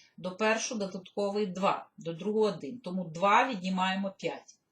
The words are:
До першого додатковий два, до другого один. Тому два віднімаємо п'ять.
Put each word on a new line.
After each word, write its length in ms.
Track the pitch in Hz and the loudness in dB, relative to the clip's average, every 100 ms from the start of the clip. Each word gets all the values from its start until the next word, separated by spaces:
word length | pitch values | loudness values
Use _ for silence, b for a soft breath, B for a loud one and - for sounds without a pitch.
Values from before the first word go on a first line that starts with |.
| B B | B B
До 200 | 175 185 | -8 0
першого 440 | 220 220 - 233 | 2 2 0 -4
додатковий 680 | 190 185 - - 202 202 208 | -4 -6 -8 -4 -2 0 -2
два, 440 | 180 190 - - - | 0 2 0 -4 -12
до 160 | 160 | -8
другого 340 | 165 185 214 214 | -6 -2 2 2
один. 320 | 165 139 123 | 0 -6 -8
Тому 260 | - 185 | -6 -4
два 440 | 165 156 196 226 269 | -4 0 6 6 6
віднімаємо 680 | 214 185 185 185 190 196 - | 0 -2 0 2 0 -2 -4
п'ять. 400 | 165 - - - _ | -6 -6 -12 -20 _